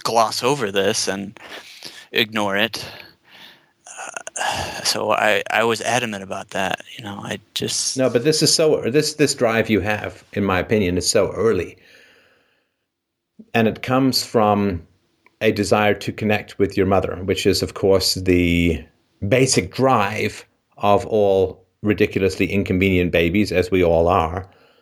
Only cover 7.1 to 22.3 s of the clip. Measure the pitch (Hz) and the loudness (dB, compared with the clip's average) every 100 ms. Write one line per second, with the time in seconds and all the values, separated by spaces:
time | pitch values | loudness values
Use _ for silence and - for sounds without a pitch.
7.1 | 101 104 104 _ - 120 - - - 131 | -10 -8 -10 _ -8 -6 -4 -4 0 0
8.1 | 117 131 156 160 - 156 131 113 139 151 | 2 0 2 2 2 2 2 0 0 0
9.1 | - 143 - 120 113 110 104 98 107 101 | 2 0 2 0 2 2 2 2 -4 -6
10.1 | - - - 98 92 87 107 92 90 - | -12 -10 -4 0 0 2 2 2 0 0
11.1 | 113 92 - 110 98 82 - _ - _ | 2 2 0 0 0 -4 -10 _ -20 _
12.1 | _ _ _ _ _ _ _ _ _ _ | _ _ _ _ _ _ _ _ _ _
13.1 | _ _ - - 117 110 - - 127 135 | _ _ -20 -6 0 0 0 -2 0 2
14.1 | 123 - 120 107 104 101 87 - _ _ | 0 0 2 4 2 0 -4 -8 _ _
15.1 | _ _ - 110 104 101 110 107 101 - | _ _ -4 0 0 2 2 2 0 -4
16.1 | - 107 104 - - 98 - 95 95 92 | -4 -2 -2 -4 -2 -2 0 2 2 0
17.1 | 87 92 95 104 90 92 - 98 95 - | -4 -4 -2 0 0 -2 -2 2 2 2
18.1 | - 92 90 87 85 85 82 - _ _ | -2 2 2 4 2 2 0 -6 _ _
19.1 | - 101 127 135 127 87 - 135 127 101 | -8 0 2 2 0 -2 0 2 2 0
20.1 | 107 104 - - _ _ - 101 101 - | -2 -6 -8 -20 _ _ -4 2 2 2
21.1 | 110 101 95 95 - _ _ 104 101 104 | 2 4 4 2 -2 _ _ 0 2 2
22.1 | - 95 | 2 0